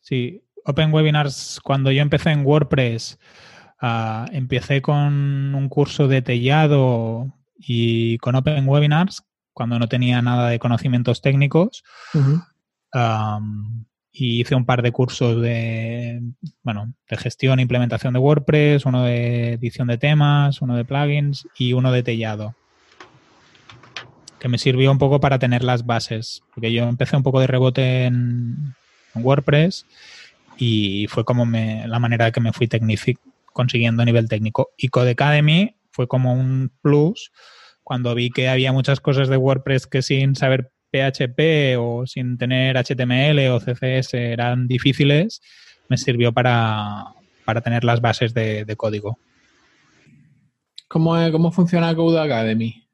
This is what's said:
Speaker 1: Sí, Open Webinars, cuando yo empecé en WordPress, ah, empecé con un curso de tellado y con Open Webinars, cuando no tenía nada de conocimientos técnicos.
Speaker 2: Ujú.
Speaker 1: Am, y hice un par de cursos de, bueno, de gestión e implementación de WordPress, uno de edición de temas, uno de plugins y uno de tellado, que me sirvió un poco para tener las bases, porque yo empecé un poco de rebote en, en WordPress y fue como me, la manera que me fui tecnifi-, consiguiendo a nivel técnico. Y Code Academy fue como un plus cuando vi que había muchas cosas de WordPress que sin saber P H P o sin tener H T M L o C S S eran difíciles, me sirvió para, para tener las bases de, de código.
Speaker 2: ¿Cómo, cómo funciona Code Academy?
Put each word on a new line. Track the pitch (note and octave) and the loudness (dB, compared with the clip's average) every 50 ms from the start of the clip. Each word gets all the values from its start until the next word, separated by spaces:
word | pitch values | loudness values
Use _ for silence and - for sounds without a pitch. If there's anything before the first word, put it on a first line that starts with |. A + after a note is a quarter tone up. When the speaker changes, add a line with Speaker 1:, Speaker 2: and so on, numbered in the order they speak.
Speaker 1:
Sí, | _ - C#3+ B2+ A#2+ B2 F3 G#3 _ _ _ - - | _ -4 -4 -4 -4 -4 -8 -14 _ _ _ -12 -6
Open | - C#3+ B2+ D#3+ D#3 D#3 | -4 0 0 0 2 2
Webinars, | D#3 D#3 D#3 D3+ D3+ D3 C#3+ C3+ - - - - - _ | 2 2 4 2 0 0 -2 -4 -8 -12 -14 -14 -16 _
cuando | - C#3 C3+ C3+ C3+ C3+ | -2 -2 0 2 2 2
yo | C#3 D3 | 2 2
empecé | D3 E3 D3 - F3 | 2 0 0 2 0
en | D3+ D3 C#3 | 0 2 2
WordPress, | C3+ D3 D3+ D3 C3 - C#3 B2+ A#2+ A2+ A2+ - - - _ _ _ _ - - - - - - _ _ _ | 2 2 2 2 2 0 0 0 0 -2 -4 -8 -12 -16 _ _ _ _ -20 -20 -20 -20 -20 -20 _ _ _
ah, | - A#2+ A#2 A2+ A2+ A2 A2 A2 A#2 - G#3+ | -4 -4 -2 -2 -4 -4 -6 -8 -8 -8 -8
empecé | C#3+ C3 B2 B2+ B2 - - C#3+ C#3 C3+ | -8 -6 -4 -4 -4 -2 0 -2 0 0
con | - D3 D3 C#3+ C#3+ C#3+ C#3+ C#3+ C#3+ C#3 C#3 C#3 C#3 C#3 | 0 0 0 0 0 0 0 -2 -2 -2 -4 -4 -4 -4
un | C3+ C#3 C3+ | -4 -4 -2
curso | - D3 C#3+ C#3 - - D3 C3+ | 0 0 0 0 2 0 2 2
de | C3+ C3 B2 | 2 2 0
tellado | - B2 A#2+ A#2+ B2+ C#3+ D#3 D#3 D3 D3 C#3 C3 B2+ A#2+ A#2 A2+ A2+ A2+ A2+ B2+ C3+ - _ _ _ _ | 0 -2 0 2 2 4 4 4 4 4 4 4 2 2 0 -2 -4 -6 -6 -8 -10 -12 _ _ _ _
y | _ - - A#2+ A#2 A#2 A#2 A2+ A2+ A#2 A#2 A2+ A2+ | _ -8 -4 -2 0 0 0 2 0 0 0 -2 -2
con | - B2 B2 | -2 0 0
Open | C3 C3 D#3 D3+ C#3+ C3+ | 0 0 0 0 0 0
Webinars, | C3+ C#3 D3 D3 D3 D3 D#3 F3+ F#3+ - - _ _ _ _ _ _ _ | 2 2 2 2 2 2 2 0 0 -4 -10 _ _ _ _ _ _ _
cuando | - B2+ A#2 A#2+ A#2 | -8 -4 -4 -2 -2
no | A#2 A2 | -2 0
tenía | - B2+ B2 B2 B2 B2 A#2+ | 0 0 2 2 2 2 2
nada | A#2+ B2 B2 A#2+ A#2+ | 0 0 0 0 0
de | A#2+ A#2 | 0 0
conocimientos | - A#2+ A#2+ A#2 - C3+ B2 A#2+ A#2+ B2 A#2+ - - | 0 0 -2 0 0 0 0 0 0 0 -2 0 0
técnicos. | C#3+ C3+ C#3 C#3+ C#3 C#3+ D#3+ F3+ A#3 - - _ _ - - - - - | 0 2 2 2 4 4 2 2 2 -2 -10 _ _ -20 -20 -20 -4 0
Speaker 2:
Ujú. | D#3 C#3 C3+ D3 E3+ - _ _ _ _ _ _ _ _ _ - | 2 2 4 2 0 -2 _ _ _ _ _ _ _ _ _ -2
Speaker 1:
Am, | C3 A#2+ A2+ A2 A2 A2 G#2+ G#2+ G#2+ G#2 G#2+ G#2 G#2 G#2 G#2+ A2+ A2+ A2 _ _ _ _ _ _ - | 0 0 0 0 0 -2 -2 -2 -4 -6 -6 -8 -8 -8 -8 -10 -10 -12 _ _ _ _ _ _ -4
y | C3 A#2+ A#2 A#2 | -2 -2 0 0
hice | A#2+ - D3+ | 0 0 0
un | - B2 | 0 2
par | B2 B2+ B2 | 2 0 2
de | A#2 B2 A2+ | 2 0 2
cursos | - C3 B2 - - C3+ A#2+ A2+ A#2 A#2 | 2 0 0 0 -2 0 0 2 2 0
de, | A#2 A#2+ A#2 A#2 A#2 A2+ A2+ A2+ A2+ A#2 A#2+ A#2+ A#2 A#2 A#2+ A#2+ A#2+ B2+ _ - D#3 _ _ _ | 0 -2 -2 -4 -4 -4 -4 -6 -6 -6 -8 -8 -8 -8 -8 -10 -10 -12 _ -16 -18 _ _ _
bueno, | B2 A2 G#2 G#2+ A#2 B2+ _ _ | -6 -6 -6 -8 -10 -12 _ _
de | _ A#2 - | _ -8 -6
gestión | - B2 - _ - C3 C3 C3 | -6 -8 -6 _ 0 2 2 2
e | B2+ | 2
implementación | A#2+ A#2+ B2 B2 A#2+ A#2 A2 - C3 B2 | 0 0 0 0 0 -2 -4 -4 -2 0
de | B2+ | 2
WordPress, | C3 C#3+ D3+ D3 C#3 - D#3 D3+ D3 D3 D3 C#3+ C3 | 4 4 4 4 2 2 2 4 4 4 4 2 2
uno | C3+ B2+ B2+ B2+ | 0 0 0 0
de | B2 A#2+ A#2+ A#2+ A#2+ A#2+ A#2+ A#2 A#2 A#2+ | 0 0 0 -2 -2 -2 -2 -2 -2 -4
edición | A#2+ A#2+ A#2 - - B2+ A#2+ | -4 -6 -8 -6 -4 -2 -2
de | A#2+ A#2 | -2 0
temas, | - D3 D3+ D3+ D3 C#3+ D3 C#3+ C#3+ C#3+ C#3 - C#3 | 2 2 4 4 4 4 4 2 2 2 0 -2 -4
uno | B2+ B2 | -2 -2
de | A#2+ A#2+ | -2 -2
plugins | B2 C#3 C#3 D3 D3 D3 D3 D3 C#3+ C#3 C3 - - _ - | -2 -2 -2 0 0 0 0 -2 -2 -4 -6 -10 -20 _ -4
y | C3 B2 B2 | -2 0 0
uno | B2+ B2+ C3 B2+ | 2 2 2 2
de | B2 A#2+ | 2 0
tellado, | A#2+ A#2 A2+ A2+ A2 G#2+ G#2 G#2+ G#2+ A#2 _ _ _ _ _ _ _ _ _ - - _ _ _ _ _ _ _ _ _ _ _ _ - - - - _ - - - _ _ _ - _ _ | -2 -4 -4 -4 -6 -6 -6 -8 -10 -12 _ _ _ _ _ _ _ _ _ -20 -20 _ _ _ _ _ _ _ _ _ _ _ _ -20 -20 -20 -18 _ -18 -18 -18 _ _ _ -20 _ _
que | - B2+ | -4 -4
me | B2 | -4
sirvió | B2 - C#3 B2+ B2+ C3 C3+ | 0 2 2 2 4 4 4
un | C#3 | 4
poco | C3+ C#3+ C3+ C#3 C#3+ | 4 4 2 2 2
para | C3 C#3 C#3 B2+ | 2 2 2 2
tener | B2+ B2 B2 A#2+ B2 | 2 0 0 0 0
las | B2+ B2+ A#2+ A#2 | 0 0 -2 0
bases, | A#2+ A#2 A2 - - A#2 A2 A2 - - - _ _ _ | -2 -2 -2 -2 -4 -8 -8 -8 -10 -14 -18 _ _ _
porque | - A2+ A2+ A#2 | -6 -4 -2 0
yo | A#2 A#2+ A#2+ | 0 0 -2
empecé | B2 B2 C3 - - | -2 -2 -2 -2 0
un | C#3+ C3 | 0 0
poco | C#3 C3 C3 | 2 2 2
de | C3 | 2
rebote | B2+ B2+ B2+ B2+ C3 B2+ C3+ C3 B2+ B2+ B2+ B2+ | 2 2 2 2 2 2 2 0 0 0 0 0
en, | B2 B2 B2 B2 A#2+ A#2+ B2 A#2+ A#2 B2 D3 D3 C#3 B2+ _ _ _ _ _ _ _ _ | 0 0 0 -2 -2 -2 -4 -4 -6 -6 -6 -8 -10 -10 _ _ _ _ _ _ _ _
en | A#2 A#2 | -2 2
WordPress | C3 C#3 C#3 C#3 - C#3 D3 D#3 F3+ - - - _ _ - - - - - - - _ _ _ _ - | 2 2 2 2 2 4 4 4 2 0 -6 -16 _ _ -20 -20 -20 -20 -20 -20 -20 _ _ _ _ -8
y | - B2+ A#2+ A2+ G#2+ G#2 G2 F#2+ G2+ G#2 G2 | -4 0 0 2 2 2 0 -2 -2 -4 -4
fue | - - A2+ | -4 -4 -2
como | - B2 B2 A#2+ | 0 0 0 0
me, | A#2 A2+ A2+ A2+ A2 A2 A2 A2+ | 0 0 -2 -2 -4 -6 -6 -8
la | A2+ A2+ A#2+ | -4 -4 -2
manera | A#2+ A#2 A#2 A2+ A2+ A2+ A2+ | 0 0 0 2 0 0 0
que | A#2+ | 0
me | A#2 A2+ G#2+ | -2 -2 0
fui | - B2 A#2 | -2 -2 -2
tecnifi-, | - A2+ A2+ A2 G#2+ G#2 - - B2 - _ - _ _ _ _ _ | 0 0 0 0 -2 0 -2 -4 -4 -4 _ -20 _ _ _ _ _
consiguiendo | - B2 B2 - A#2+ A#2 A#2 A2+ A2+ | -2 -2 0 0 0 0 0 2 2
a | A#2+ | 2
nivel | A#2+ A#2 A#2 A2+ A2 | 2 2 2 2 0
técnico. | A2 G#2 G#2+ A2 A2 - C3+ - _ _ | -2 -4 -4 -4 -2 -2 -4 -4 _ _
Y | - B2+ | -6 -2
Code | - B2+ B2+ B2 | 0 2 2 2
Academy | A#2+ - C#3 D3 D3+ D3 D3 D3+ D#3 F3 G3+ - _ _ _ _ | 2 2 2 2 4 4 4 4 4 2 2 0 _ _ _ _
fue | _ - B2+ A#2+ | _ -6 -4 -2
como | - C3 B2+ B2 B2 | 0 0 0 0 0
un | B2+ C3 C3 C3 C3 C3 B2+ _ _ | 0 0 0 0 -2 -2 -4 _ _
plus | _ D3 C#3+ D3 D3+ E3 A#3 - - - _ _ - - - - - - _ _ _ | _ 2 4 4 4 2 0 -4 -12 -20 _ _ -20 -20 -20 -20 -20 -20 _ _ _
cuando | - C3+ B2 B2 A#2+ A#2+ | -6 -4 -4 -2 -2 -2
vi | A#2+ A#2+ B2 | 0 -2 -2
que | B2 - B2+ B2+ | -2 0 0 2
había | C3 C3 C3 C3 C3 | 2 2 2 2 2
muchas | C3+ B2+ - C#3 C3 | 0 2 0 0 0
cosas | _ - C#3 C3+ C#3 C3 | _ -2 0 0 2 2
de | C3+ | 2
WordPress | C3 B2+ C3+ C3+ C3 C3+ C#3 C3+ C3 - | 2 2 2 0 0 0 0 -2 -2 -2
que | - - C3+ | -2 -4 -4
sin | B2+ - C#3+ C3+ C3+ C#3 C#3 | 0 0 0 0 2 0 0
saber | - - C3 C3 C3 B2+ - _ _ _ _ | 2 2 2 2 0 -2 -6 _ _ _ _
P | - C3+ C3+ | -2 -2 0
H | C#3 C3+ - C#3+ B2 | -2 -2 -2 -4 -4
P | B2 - D3+ D#3+ D#3+ D3+ C#3+ C3 B2+ | 0 0 2 2 4 2 2 2 0
o | A#2+ A#2+ A#2+ A#2 A#2+ B2+ | 0 -2 -4 -4 -6 -6
sin | C3 - C3+ B2+ B2 B2 A#2+ | -8 -8 -8 -6 -6 -4 -4
tener | B2+ B2 C3 B2+ C3 C3 C3 C3 | -4 -2 0 0 0 2 0 0
H | B2 - C#3 | 0 -2 -2
T | B2 B2+ | -2 0
M | B2 B2 B2+ C3+ D3+ | 0 2 2 4 4
L | D3+ C#3+ C3+ B2+ | 4 4 2 2
o | B2+ A#2 | 0 0
C | - - B2 | -2 -4 -6
S | A#2+ - C3 C3 C3 | -4 -2 -2 -2 -2
S | B2+ - - B2 A#2+ A#2+ A#2 | -2 -4 -4 -4 -4 -4 -2
eran | A#2 A#2+ B2 B2 B2+ B2+ A#2+ | -2 -2 -2 0 -2 -2 0
difíciles, | B2+ B2+ - C#3 B2+ - D3 C#3 C#3+ D3 F3 A3+ - - _ _ - - - - - _ _ _ | -2 2 2 2 2 4 2 4 4 2 2 0 -4 -12 _ _ -20 -20 -20 -20 -20 _ _ _
me | B2+ | -4
sirvió | B2+ - - B2 A#2+ A#2+ A#2+ A#2 | -2 0 -2 0 2 2 2 2
para, | B2+ B2 B2+ A#2+ A#2 A2+ A2 A2 G#2+ G#2 G#2 G#2 G#2 G2+ - - _ _ _ _ _ _ | 2 2 4 4 2 2 0 -2 -4 -6 -8 -10 -12 -14 -16 -20 _ _ _ _ _ _
para | - A2 A#2+ | -4 -4 -4
tener | A#2 A#2+ A#2 A#2 A#2 | -2 -2 -2 0 2
las | A#2 A#2 A#2 | 2 0 2
bases | A#2+ A#2 A2 - B2 A2+ A#2 | 2 0 0 0 -2 -2 -2
de, | A#2 A2+ A2 G#2+ G#2+ G#2+ | -2 -4 -4 -4 -6 -6
de | G#2 G#2+ | -10 -10
código. | - - A2 G#2+ G#2 G2+ G2+ A2+ _ _ _ _ _ _ _ _ _ _ _ _ _ _ _ _ _ _ _ _ _ _ _ _ _ _ _ _ _ _ _ _ - _ | -6 -4 -4 -4 -4 -6 -8 -10 _ _ _ _ _ _ _ _ _ _ _ _ _ _ _ _ _ _ _ _ _ _ _ _ _ _ _ _ _ _ _ _ -20 _
Speaker 2:
¿Cómo, | _ - E3 D#3+ E3 E3 E3 E3 E3 D#3 | _ -2 0 2 2 2 2 2 2 2
cómo | D#3+ E3 E3+ | 2 0 0
funciona | E3+ - F3+ E3+ - E3+ E3+ E3 E3 | 2 2 2 2 2 0 2 0 0
Code | D#3+ E3+ E3 E3 D#3+ | 2 2 2 2 2
Academy? | D#3 D3+ C3 A2+ A2+ A2 A2 A2+ A2+ A2+ A2 - _ _ | 0 0 0 0 0 0 0 -2 -2 -4 -8 -12 _ _